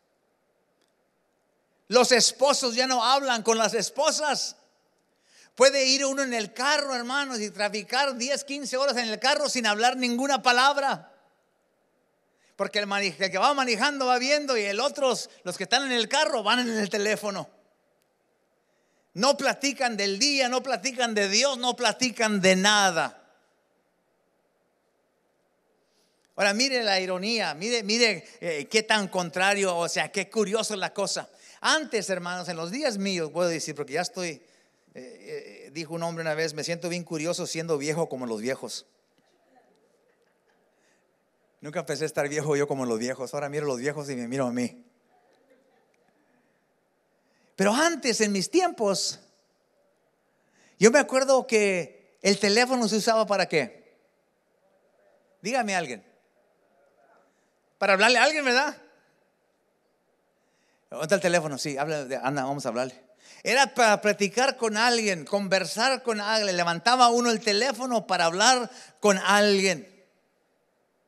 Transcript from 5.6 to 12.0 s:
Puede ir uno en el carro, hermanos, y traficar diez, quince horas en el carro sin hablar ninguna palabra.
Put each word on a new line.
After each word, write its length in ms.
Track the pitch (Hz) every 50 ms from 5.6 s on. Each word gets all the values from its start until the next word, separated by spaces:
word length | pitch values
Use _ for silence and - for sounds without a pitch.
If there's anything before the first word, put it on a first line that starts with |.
Puede 240 | 247 269 269 277 262
ir 180 | 262 269 269 277
uno 200 | 269 269 277 277
en 100 | 254 240
el 200 | 226 208 185 -
carro, 420 | - 254 285 302 294 285 277 262
hermanos, 440 | 240 240 240 262 285 285 269 254 220
y 120 | 208 208
traficar 680 | 170 190 208 208 196 214 190 - 233 254 285 277 254
diez, 260 | 226 240 269 285 262 -
quince 340 | - 277 294 277 - 254
horas 200 | 254 277 285 226
en 100 | 247 240
el 120 | 226 214 202
carro 280 | - 262 294 294 -
sin 200 | - - 254 226
hablar 280 | 214 208 208 233 247 262
ninguna 460 | 254 254 240 240 240 269 277 277 240
palabra. 720 | - 254 247 247 262 277 285 277 277 269 214 160 - - - _ _ _ _ _ _ _ _ _ _ _ _ _ _ _ _ _